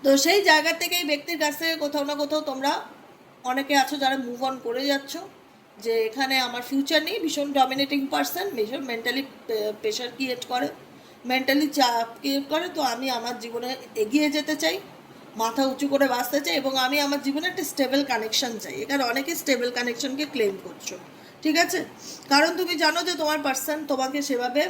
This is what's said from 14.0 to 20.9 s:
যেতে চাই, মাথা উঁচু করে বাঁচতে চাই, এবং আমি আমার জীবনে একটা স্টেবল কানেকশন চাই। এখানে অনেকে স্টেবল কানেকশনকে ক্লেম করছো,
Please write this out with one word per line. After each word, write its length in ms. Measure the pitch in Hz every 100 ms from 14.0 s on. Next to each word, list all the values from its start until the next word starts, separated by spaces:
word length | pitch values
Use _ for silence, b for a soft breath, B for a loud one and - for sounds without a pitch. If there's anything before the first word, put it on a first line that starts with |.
| 214 285 302
যেতে 260 | 302 294 302
চাই, 240 | 330 381 - - - - - 214
মাথা 300 | 226 226 269
উঁচু 220 | 262 285
করে 200 | 277 277
বাঁচতে 320 | 240 254 285
চাই, 140 | 320 320
এবং 200 | 269 262
আমি 220 | 254 294
আমার 220 | 285 285
জীবনে 260 | 277 285 359
একটা 160 | 359
স্টেবল 400 | 302 - 254 269
কানেকশন 540 | 277 233 220 - 254 220
চাই। 240 | - -
এখানে 220 | - 277
অনেকে 300 | 247 247 277
স্টেবল 360 | 320 - 254 240
কানেকশনকে 540 | 247 240 233 277 269
ক্লেম 320 | 294 262 208 190
করছো, 340 | - - -